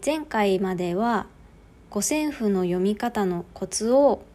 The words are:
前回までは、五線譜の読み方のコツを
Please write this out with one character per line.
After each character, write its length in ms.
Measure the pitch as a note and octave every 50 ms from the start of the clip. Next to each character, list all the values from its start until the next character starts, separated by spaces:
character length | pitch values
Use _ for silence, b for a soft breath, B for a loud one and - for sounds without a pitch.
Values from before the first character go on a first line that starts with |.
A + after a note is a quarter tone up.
| -
前 200 | C#4 D#4 D#4 D4
回 340 | - - A3 G3+ G3 F#3+ F#3
ま 160 | G3 F#3 F#3
で 200 | F3 F3+ F3 F3
は、 320 | F#3+ A3+ A#3+ A3+ F#3+ - - - - - - - - - - - - - -
五 100 | - G#3
線 320 | G3+ - D4+ D4+ D4+ D4+
譜 160 | C#4+ - A3+ G#3
の 140 | G3 F#3
読 160 | F#3 F3 F3+ F3+
み 180 | F#3 G3+ G#3+
方 300 | G#3 A#3+ A#3+ A3 G#3+ G3+
の 180 | F#3 F3 E3+ F3 -
コ 140 | - - F#3+
ツ 260 | F#3 - - G#3+ A#3
を 300 | B3 C#4 C#4+ C4 G#3+ - - - -